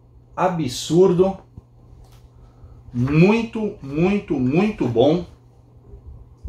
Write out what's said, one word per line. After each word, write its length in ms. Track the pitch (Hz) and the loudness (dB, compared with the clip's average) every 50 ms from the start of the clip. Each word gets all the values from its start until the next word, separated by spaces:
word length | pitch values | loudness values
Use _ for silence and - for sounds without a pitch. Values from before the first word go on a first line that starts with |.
| _ _ - - - - - | _ _ -20 -20 -20 -12 -6
absurdo. 1040 | 151 170 185 175 165 147 120 - - - - 151 175 190 190 175 165 190 190 190 - - _ - - - _ _ - - - - - - - - - - - - - - - - - - - - - - - | -2 -2 -2 -2 -2 -6 -6 -6 -8 -6 0 4 4 4 4 4 4 2 0 0 -6 -14 _ -20 -20 -20 _ _ -20 -20 -20 -20 -20 -20 -20 -20 -20 -20 -20 -20 -20 -20 -20 -20 -20 -20 -20 -20 -20 -18 -8
Muito, 840 | - 120 123 139 147 160 180 202 226 233 226 - - 226 214 196 - - | -4 -4 -2 2 4 4 6 6 4 2 0 -4 -6 -6 -6 -6 -6 -8
muito, 520 | 135 135 139 156 175 196 208 202 196 - 160 | -12 -8 -2 0 0 0 0 -2 -2 -4 -4
muito 540 | 131 127 127 143 175 208 214 208 - 147 120 | -2 0 0 2 2 2 0 0 -2 -4 -2
bom. 380 | 113 113 127 147 165 180 175 - - - - - _ _ - _ - - - - - - - - - - - - - _ - | -2 -2 -2 -2 -2 -2 -4 -10 -18 -20 -20 -20 _ _ -20 _ -20 -20 -20 -20 -20 -20 -20 -20 -20 -20 -20 -20 -20 _ -16